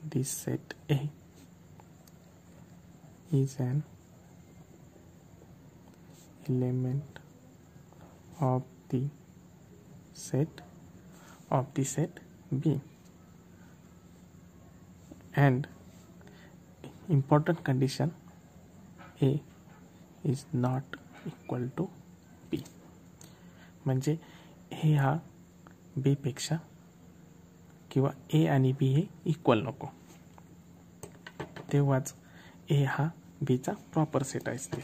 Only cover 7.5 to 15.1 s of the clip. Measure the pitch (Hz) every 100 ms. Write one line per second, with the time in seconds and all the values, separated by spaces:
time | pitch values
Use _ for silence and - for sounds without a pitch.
7.5 | - - - - - - - - - 135
8.5 | 127 - - - 127 139 - - - -
9.5 | - - - - - - - - 131 156
10.5 | - - - - - - - - - -
11.5 | 139 127 - 135 - 156 - - - -
12.5 | 135 151 139 - - - - - - -
13.5 | - - - - - - - - - -
14.5 | - - - - - -